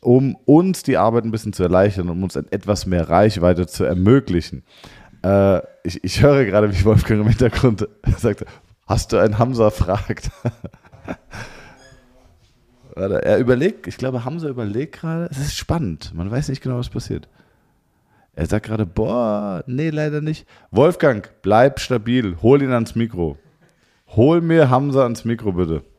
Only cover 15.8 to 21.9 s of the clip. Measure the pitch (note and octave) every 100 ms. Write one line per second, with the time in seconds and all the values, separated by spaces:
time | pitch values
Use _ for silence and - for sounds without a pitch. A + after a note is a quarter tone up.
15.8 | A#2+ D#2+ - E2 F#2 A#2+ D3 C3+ C3 B2
16.8 | B2 B2 - - - _ _ _ _ _
17.8 | _ _ _ _ _ - E2 G#2+ A2 A2
18.8 | G2 F2 A2 A2+ A#2 G#2 G#2 F#2 - B2
19.8 | D#3+ D3+ D3+ D3+ D3+ D#3 _ _ _ -
20.8 | D3+ F3+ D3+ A2 - _ F#2+ G#2+ C3 C#3
21.8 | -